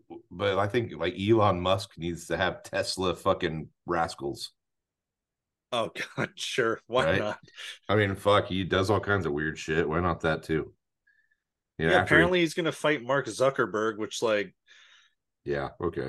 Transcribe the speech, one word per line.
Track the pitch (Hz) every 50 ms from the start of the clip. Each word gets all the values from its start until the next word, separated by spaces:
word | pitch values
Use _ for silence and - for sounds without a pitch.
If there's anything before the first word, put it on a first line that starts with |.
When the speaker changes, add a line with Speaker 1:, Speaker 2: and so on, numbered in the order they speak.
| - - 85 - - _
Speaker 1:
but | 90 90 101 101 92
I | 95 101
think, | 104 127 123 107 - 82
like, | 76 82 90 87 95
Elon | 98 104 113 110 104 101 92 87
Musk | 90 92 95 101 - - -
needs | 80 80 87 85 80 -
to | - 82
have | 82 95 180 - - -
Tesla | - - 98 - - - 92 92 90 82
fucking | - - 98 90 - 90 82 80 78 71 - _ _ _
rascals. | - 85 85 82 - - - 69 69 67 - - - - _ _ _ _ _ _ _ _ _ _ _ _ _ _ _ _ _ _ _ _ _ _ _
Speaker 2:
Oh, | 123 117 107 87 - - - - -
God, | 135 113 -
<laughs> | -
sure. | - - - - - 117 113 110 - -
Why | - 113 127 -
Speaker 1:
Right? | 80 92 101
Speaker 2:
not? | 104 107 - - - - - - - - - - _
Speaker 1:
I | - 101
mean, | 107 104 98 92
fuck, | - - 101 104 101 92
he | - 92 95 95
does | 76 92 95 95 101
all | 104 92
kinds | - 101 101 98 82
of | 78 71
weird | 76 78 80 76
shit. | - - 80 78 82 82
Why | 73 78 85
not | 90 87 82 -
that | - 80 78 78 -
too? | - 80 76 - - - _ _ _ _ _ _ _ _ _ _ _ _ _ _ _ _ _ _ _ _
You | - 80
know, | 82 85
Speaker 2:
Yeah, | 90
Speaker 1:
after | 95 - 147
he | 156
Speaker 2:
apparently | 170 180 185 180
he's | 170 156 -
gonna | 185 170 156
fight | 135 - - 151 151 127 120
Mark | 123 139 143 123
Zuckerberg, | 113 101 117 127 135 135 - 117 101 101 107 110 110 104
which, | 104 110 101 - -
like, | 123 113 107 104 98 92 - _ _ _ - - - - - _ _ _ _ _ _ _ _ _ -
Speaker 1:
Yeah, | 71 71 71 67 67 - -
okay. | 90 85 - - 64